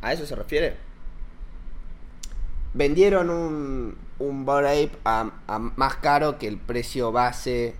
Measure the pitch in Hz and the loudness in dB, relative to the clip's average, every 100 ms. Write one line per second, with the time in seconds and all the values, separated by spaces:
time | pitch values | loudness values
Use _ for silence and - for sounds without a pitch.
0 | 113 160 147 120 - 151 156 104 - - | -2 -2 -2 -6 0 2 2 0 -10 -8
1 | - - - - - - - - - - | -8 -6 -8 -8 -10 -10 -8 -6 -8 -8
2 | - - - - - - - - 143 156 | -12 -8 -8 -2 -2 0 0 2 4 6
3 | 202 196 175 170 165 151 139 131 113 - | 6 6 4 0 -2 -2 -2 -2 -4 -6
4 | - - 143 139 135 139 143 147 147 - | -10 -4 -4 -2 2 4 4 4 2 0
5 | 113 113 110 - - 107 113 - 135 - | 0 2 0 -6 -6 -4 -2 0 0 2
6 | 151 143 151 143 110 98 - 120 117 135 | 4 4 4 0 -4 -6 -4 -2 -2 -2
7 | 117 120 123 120 131 123 117 - | 0 4 2 0 -2 0 -2 -4